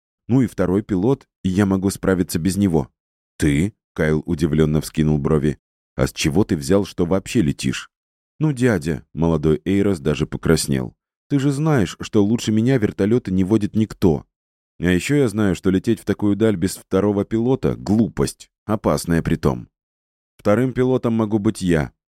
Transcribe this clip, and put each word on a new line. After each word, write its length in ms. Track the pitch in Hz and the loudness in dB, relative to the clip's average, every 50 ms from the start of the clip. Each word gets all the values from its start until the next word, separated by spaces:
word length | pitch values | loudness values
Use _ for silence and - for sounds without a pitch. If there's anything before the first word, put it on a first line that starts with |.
| _ _ _ _ _ | _ _ _ _ _
«Ну 140 | - 113 135 | 0 0 2
и 60 | 123 | 2
второй 340 | 95 - - 92 87 92 104 | 0 -2 -2 -2 0 0 -2
пилот, 440 | 110 - 104 90 95 127 139 - _ _ _ _ | -2 -2 -2 0 0 0 0 -2 _ _ _ _
и 60 | - | -4
я 180 | 95 90 95 104 | -2 0 2 2
могу 240 | 95 98 95 92 98 | 2 2 0 0 -2
справиться 480 | - - - 95 95 87 90 - - | -2 -2 0 0 2 2 0 -2 -2
без 200 | 87 78 98 87 | -2 -2 -2 0
него». 340 | 98 101 95 80 78 64 - _ _ _ _ _ _ _ _ _ | 0 0 2 2 0 -2 -4 _ _ _ _ _ _ _ _ _
«Ты?» 380 | - 82 76 71 71 90 110 - _ _ _ - | -2 0 2 2 2 0 -2 -4 _ _ _ -4
Кайл 300 | - 82 78 78 78 - | -2 0 0 0 0 -2
удивленно 560 | - 85 76 85 76 76 78 78 76 76 76 | -2 -2 0 0 0 2 2 2 2 2 -2
вскинул 360 | - - - 78 78 78 76 73 | -2 -4 -2 0 0 2 0 0
брови. 380 | 69 73 78 76 67 76 67 - _ _ _ _ _ _ - | 0 0 0 0 0 -2 -4 -6 _ _ _ _ _ _ -4
«А 100 | - 65 | -4 -4
с 60 | 65 | -4
чего 320 | - - - 78 69 92 107 | -2 -4 -4 0 0 0 0
ты 140 | - 98 | 0 -2
взял, 260 | 76 67 67 95 101 95 | -4 0 0 0 0 0
что 220 | - - - 90 | -2 -4 -4 -2
вообще 360 | 80 92 98 - - - 120 | -2 -2 -2 -4 -2 -2 0
летишь?» 480 | 87 71 67 - - 65 62 - - - _ _ _ _ _ _ _ _ _ - | 0 0 0 -2 -4 -6 -6 -6 -10 -16 _ _ _ _ _ _ _ _ _ -4
«Ну, 100 | 151 156 | -2 -2
дядя», 540 | 139 120 123 123 107 87 69 82 76 62 - _ - | 0 0 0 0 0 0 -2 -4 -6 -6 -8 _ -4
молодой 480 | 76 82 85 82 78 73 78 78 - - | -2 0 0 2 2 2 2 0 0 0
Эйрос 380 | 87 98 98 98 101 98 78 | -2 0 0 0 0 -2 -2
даже 260 | 67 78 76 65 76 | -2 -4 -2 -2 -4
покраснел. 680 | - - - - 78 80 76 - - 69 65 62 55 - _ _ _ _ _ _ - | -6 -6 -2 0 2 2 2 0 -2 -4 -4 -4 -8 -12 _ _ _ _ _ _ -4
«Ты 100 | 143 139 | -2 0
же 120 | 131 147 | 0 0
знаешь, 440 | 139 135 156 160 151 123 92 - - - | -2 -2 -2 0 0 0 0 -2 -4 -10
что 240 | - - - 107 101 | -8 -2 0 2 2
лучше 260 | 104 117 113 - 113 | 2 0 -2 -2 0
меня 260 | 107 110 113 127 135 | 0 2 2 2 2
вертолеты 540 | 123 104 98 - - 98 104 117 127 - 98 | 0 0 -2 -2 0 0 2 0 0 0 0
не 140 | 92 92 95 | 0 0 2
водит 280 | 90 110 110 104 95 - | 2 2 0 0 0 -2
никто. 520 | 107 110 - - - - 90 76 64 - _ _ _ _ _ _ _ _ _ _ - | -2 -2 -2 -2 0 2 2 2 0 -4 _ _ _ _ _ _ _ _ _ _ -2
А 40 | 82 | 0
еще 300 | 90 92 90 - - 143 | 2 2 2 0 0 0
я 140 | 147 135 110 | 2 0 0
знаю, 260 | 95 110 104 98 85 | 0 0 0 0 0
что 140 | - - 95 | 0 0 0
лететь 320 | 92 95 - 120 110 - | 0 2 2 0 -2 -2
в 40 | - | -2
такую 300 | - 98 - 104 104 101 | -4 -4 0 0 0 0
даль 220 | 98 113 110 104 | 2 2 0 0
без 180 | 85 90 90 - | 0 -2 -4 -4
второго 480 | - - - - - 98 104 101 101 95 | -6 -8 -2 -2 0 2 2 0 0 -2
пилота — 520 | - 110 110 117 123 135 - - 69 60 | -2 -2 -2 0 0 -2 0 -2 -4 -4
глупость, 720 | 57 65 82 104 113 110 85 - - 69 - - - - _ _ _ _ | -4 -2 0 2 2 0 0 0 -2 -4 -4 -4 -10 -20 _ _ _ _
опасная 560 | - 107 107 - 104 76 69 - 85 82 80 | -6 -4 -2 0 0 0 0 0 -2 -2 0
притом». 480 | 78 - 80 - - 73 64 60 57 - _ _ _ _ _ _ _ _ _ _ _ _ _ | 0 0 -2 0 0 -2 -2 -4 -8 -16 _ _ _ _ _ _ _ _ _ _ _ _ _
«Вторым 360 | _ - 104 104 113 131 131 117 | _ -2 0 0 2 0 -2 0
пилотом 400 | 123 127 127 127 123 - 120 113 | 0 0 0 0 0 0 0 0
могу 260 | 113 110 104 110 110 | 0 0 0 0 0
быть 220 | 101 113 104 - | 0 0 -2 0
я», 320 | 92 87 82 78 69 62 _ _ _ | 0 2 2 2 0 -2 _ _ _